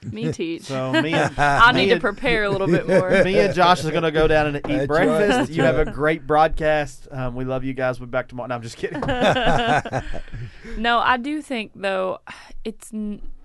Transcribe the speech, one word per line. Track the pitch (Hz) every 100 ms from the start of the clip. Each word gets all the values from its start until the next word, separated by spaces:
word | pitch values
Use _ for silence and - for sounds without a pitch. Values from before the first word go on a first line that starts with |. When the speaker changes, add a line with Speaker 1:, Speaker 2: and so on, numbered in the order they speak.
Speaker 1:
Me | 113 214 160
teach. | - 165 165
Speaker 2:
So | - 135 131
me | 151 160
and | 165 147
Speaker 1:
<laughs> | -
I | 143 139 233
Speaker 2:
me | 262
Speaker 1:
need | 202
to |
Speaker 2:
and | 202
Speaker 1:
prepare | 208 202 262 226 202
a |
little | 196 190
bit | 170 170
more. | 185 -
Speaker 2:
<laughs> | 185
me | 180 202
and | 202
Josh | 170 175 175
is | 156
gonna | 165 160
go | 156 156
down | 156 151
and | 143
eat |
Speaker 3:
That's | - 147
right, | 143
Speaker 2:
breakfast. | 151 - 160 - -
Speaker 3:
that's | -
Speaker 2:
You | 165
have | - -
a | 147
Speaker 3:
right. |
Speaker 2:
great | 110 151 165 131
broadcast. | 151 160 156 156 151 139 - -
Um, | 135 127 123
we | 131
love | 131
you | 131
guys. | 131 127 117
We'll | 123
be |
back | 127 123
tomorrow. | 123 117
No, | 120
I'm |
just | 113 -
kidding. | 175 285
Speaker 1:
<laughs> | - 247 196 247 233 156 - 147 - 127 - - - 113 117 - 226 220
No, | 233 233
I | - 254
do | 269 302
think, | - 240 208 -
though, | 196 190 185 - - - - -
it's | 226 - -
n-, | 220 208 208 - -